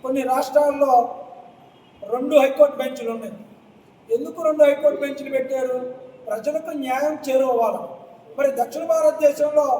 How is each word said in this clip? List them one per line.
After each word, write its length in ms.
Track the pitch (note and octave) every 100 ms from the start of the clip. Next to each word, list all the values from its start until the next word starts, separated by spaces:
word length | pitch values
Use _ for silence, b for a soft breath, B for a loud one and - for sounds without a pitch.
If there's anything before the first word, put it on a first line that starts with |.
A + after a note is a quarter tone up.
కొన్ని 200 | B3+ C4+
రాష్ట్రాల్లో 680 | C4 C4 C4+ C#4+ D4 C#4 C#4 B3 A#3+ - - - - - - _ _ _ G3+
రెండు 260 | B3 C4+ D4+
హైకోర్టు 380 | C4+ - D4 -
బెంచ్లు 340 | B3+ - A3+
ఉన్నాయి. 220 | A3+ G#3 - - - _ _ _ _ -
ఎందుకు 280 | A#3+ D#4 E4+
రెండు 220 | D#4 D4+
హైకోర్టు 360 | C#4+ C#4 D4+ -
బెంచ్లు 300 | C#4 C#4 C4+
పెట్టారు? 480 | C4+ C4 C4 B3+ B3 - - - - -
ప్రజలకు 440 | G#3+ C#4 D#4 D#4+
న్యాయం 480 | D4+ C4 C4 D4+ D4 C#4
చేరువవ్వాలి. 520 | C4 C4 A#3 A3 - - - - - - -
మరి 120 | C#4 C4
దక్షిణ 240 | A#3 D4+
భారతదేశంలో 840 | E4 D#4+ D#4 D#4 D4+ C#4+ D4 D4+ C#4